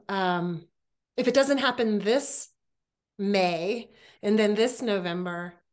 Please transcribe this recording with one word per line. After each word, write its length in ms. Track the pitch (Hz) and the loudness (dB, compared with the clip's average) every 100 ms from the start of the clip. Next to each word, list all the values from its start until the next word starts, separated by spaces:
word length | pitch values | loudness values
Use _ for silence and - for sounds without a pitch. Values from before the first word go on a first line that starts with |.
| - | -6
um, 580 | 196 185 175 175 165 - _ _ _ _ - | -2 0 0 -2 -6 -10 _ _ _ _ -2
if 100 | 254 | 2
it 60 | |
doesn't 260 | 262 277 277 | 2 4 2
happen 400 | 247 247 226 208 | 0 0 0 0
this 500 | 190 262 277 - - _ _ _ _ _ _ - | 0 0 0 -4 -6 _ _ _ _ _ _ -6
May 720 | 202 196 180 170 180 240 - _ - - | 0 2 2 0 -4 -6 -8 _ -20 -8
and 180 | 208 214 | 0 2
then 160 | 208 208 | 4 2
this 260 | 247 262 | 0 0
November 720 | 233 196 175 175 180 175 175 - _ | -2 -2 -2 -4 -6 -8 -10 -14 _